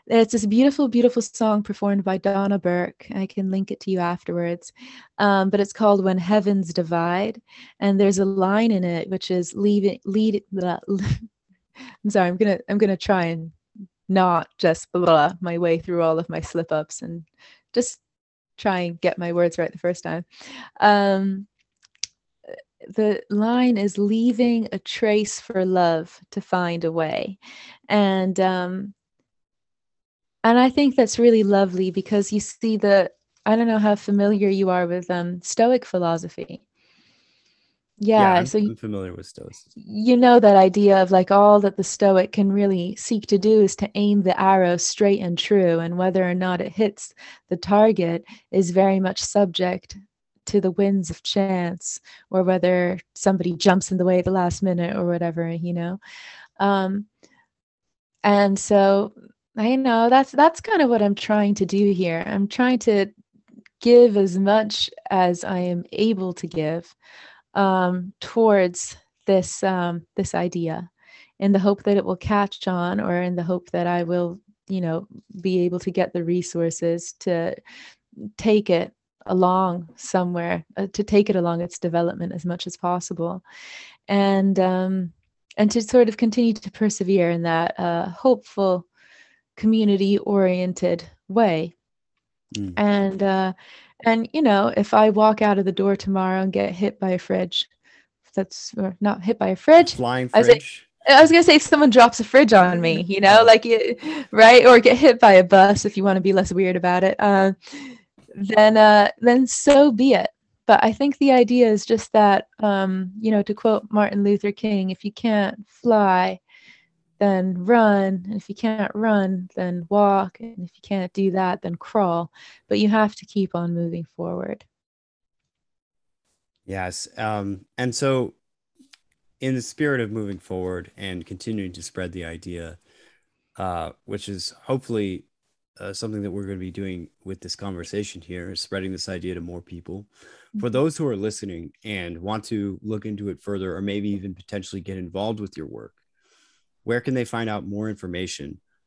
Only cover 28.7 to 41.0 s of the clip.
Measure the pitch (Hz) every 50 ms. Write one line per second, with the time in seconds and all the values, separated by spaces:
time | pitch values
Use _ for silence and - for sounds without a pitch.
28.7 | 185 185 196 202 196 _ _ _ _ _ _ _ _ _ _ _ _ _ _ _
29.7 | _ _ _ _ _ _ _ _ _ _ _ _ _ _ - 226 233 247 254 262
30.7 | 254 - 285 277 254 - 240 214 - - 233 240 226 220 208 196 202 196 196 185
31.7 | 180 185 190 185 165 196 185 - 214 202 196 - 208 208 - - - - - 226
32.7 | 220 208 214 202 196 196 180 - - _ _ _ _ _ _ 208 220 226 233 233
33.7 | 220 214 208 214 208 208 - - 202 202 202 202 214 202 208 196 196 190 196 185
34.7 | 180 180 180 170 175 180 175 - 180 175 175 175 180 175 - - - - 233 240
35.7 | 254 247 247 - - 185 175 165 165 165 170 165 - - 170 - 170 - - _
36.7 | _ _ _ _ _ _ _ _ _ _ _ _ _ _ _ _ _ _ _ _
37.7 | _ _ _ _ _ _ 208 208 220 214 202 190 185 175 175 135 - 214 208 208
38.7 | 113 - - 107 104 98 95 92 87 - - - - - - - - - _ _
39.7 | _ - - - 214 208 214 240 247 240 254 247 240 240 - 208 202 190 190 190
40.7 | 185 208 208 202 196 190